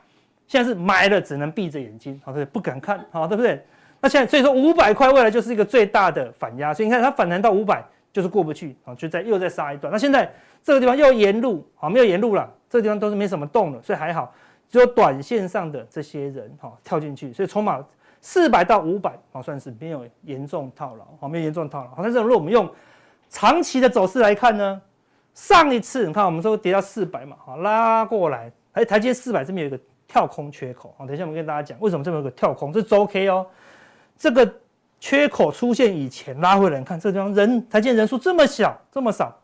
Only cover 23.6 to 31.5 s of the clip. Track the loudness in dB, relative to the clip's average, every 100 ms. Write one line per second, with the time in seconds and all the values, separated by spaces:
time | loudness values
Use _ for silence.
23.6 | 0 0 2 2 0 2 2 4 2 2
24.6 | -2 -6 -14 _ _ _ _ -6 4 6
25.6 | 6 2 -2 -4 -2 0 0 0 -2 0
26.6 | 0 0 -2 -6 -6 -8 -14 -20 -16 -6
27.6 | -2 2 2 2 0 0 -2 -4 -10 -20
28.6 | _ -4 0 0 0 -4 -4 -4 -4 -6
29.6 | -6 -8 _ _ _ -2 0 -4 -14 -12
30.6 | -14 -14 -20 -18 -12 -10 -8 -8 -6